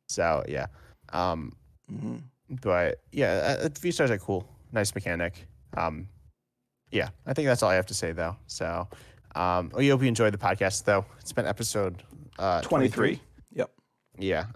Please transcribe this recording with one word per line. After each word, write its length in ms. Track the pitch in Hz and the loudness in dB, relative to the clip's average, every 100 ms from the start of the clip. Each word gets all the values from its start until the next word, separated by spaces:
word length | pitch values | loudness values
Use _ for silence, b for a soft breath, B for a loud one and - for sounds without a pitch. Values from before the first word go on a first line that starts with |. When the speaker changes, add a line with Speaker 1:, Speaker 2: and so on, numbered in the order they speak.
| - | -8
Speaker 1:
So, 360 | - 85 76 - | 0 2 2 0
yeah. 180 | 69 - b b b - | -4 -6 b b b -8
Um, 400 | 85 90 80 71 - - _ - | -2 -2 -2 -6 -14 -20 _ -12
Speaker 2:
Mm-hmm. 240 | 101 110 117 - _ - 127 | -8 -8 -8 -14 _ -14 -4
Speaker 1:
but, 380 | 104 87 85 - _ | 0 2 2 -2 _
yeah, 460 | 143 107 92 78 143 | 0 2 2 0 0
uh, 60 | 160 | -2
uh, 20 | 143 | -2
V-Stars 320 | 175 165 135 | -2 2 2
are 60 | 104 | 0
cool. 300 | - 95 - - - | 0 -4 -4 -16 -6
Nice 220 | 113 98 | -2 -2
mechanic. 520 | 101 92 85 87 - - - - - | -2 -4 -2 -4 -6 -18 -20 -10 -4
Um, 300 | 82 78 98 - - _ _ _ _ _ - | -4 -4 -12 -18 -20 _ _ _ _ _ -6
yeah, 160 | 113 - - - | -4 -4 -6 -6
I 60 | |
think 120 | 135 143 | 0 2
that's 180 | 120 | 4
all 60 | 101 | 4
I 40 | |
have 120 | 92 92 | 4 2
to 80 | |
say, 180 | 101 85 | -2 -4
though. 240 | 82 82 101 - | -2 -4 -6 -10
So, 420 | - 82 87 90 B B B B - | -6 -4 -4 -6 B B B B -2
um, 340 | 90 90 87 - | 0 0 0 2
we 120 | 143 | 4
hope 140 | 135 | 4
you 60 | 131 | 4
enjoyed 260 | 113 110 | 4 2
the 40 | 101 | 2
podcast, 460 | 101 98 95 95 | 0 2 0 0
though. 200 | - 101 - - | 2 2 2 -10
It's 120 | - | -8
been 140 | - 92 | -4 -2
episode, 560 | 101 113 107 95 90 - - - - | -2 -2 -2 -2 -4 -16 -20 -18 -4
uh, 200 | 95 85 | 0 2
twenty-three. 540 | - 151 127 120 101 - | 2 4 4 4 2 0
Speaker 2:
Twenty-three. 40 | - - - | -8 -20 -10
Yep. 160 | - - _ _ _ _ - | -4 -4 _ _ _ _ -6
Speaker 1:
Yeah. 280 | 95 80 104 | -2 -2 -2